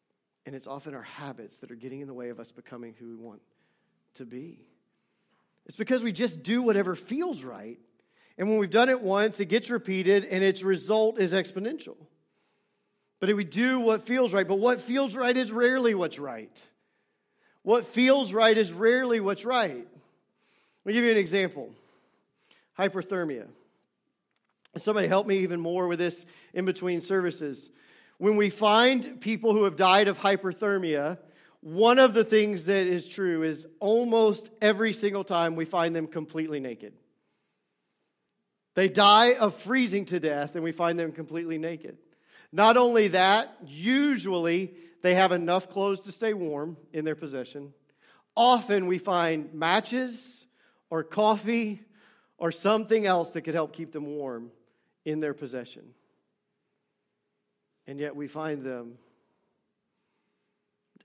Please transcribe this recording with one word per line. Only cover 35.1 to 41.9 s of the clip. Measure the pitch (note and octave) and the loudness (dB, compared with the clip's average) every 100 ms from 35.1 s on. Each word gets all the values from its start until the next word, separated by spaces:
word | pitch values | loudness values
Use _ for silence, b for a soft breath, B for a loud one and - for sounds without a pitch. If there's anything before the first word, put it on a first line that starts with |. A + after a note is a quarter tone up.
| G3 | -4
time | F#3+ E3+ E3+ E3 | -2 0 0 -2
we | D#3+ | -4
find | F3+ E3+ E3 | -2 0 -2
them | D#3 | -6
completely | E3 D#3 D#3+ D#3+ D3 | -8 -8 -8 -6 -6
naked. | C3 A2+ G#2 _ _ _ _ _ _ _ _ _ _ _ _ _ _ _ _ _ _ | -8 -12 -16 _ _ _ _ _ _ _ _ _ _ _ _ _ _ _ _ _ _
They | - F#3+ | 0 0
die | F#3+ G3+ G#3+ A#3+ B3 | 4 6 8 6 4
of | G#3 | 2
freezing | - F#3+ C4 A#3+ G3+ F#3+ | -2 -2 0 0 -2 -4
to | F3 | -4
death, | D3+ D3 C#3+ E3+ | -2 -2 -4 -6
and | |
we | E3 | -6
find | D#3+ E3+ E3+ | -2 -2 -2
them | E3 | -4
completely | D#3 D#3 E3 E3+ D#3+ | -8 -12 -10 -8 -8
naked. | D#3+ D#3+ - | -8 -10 -14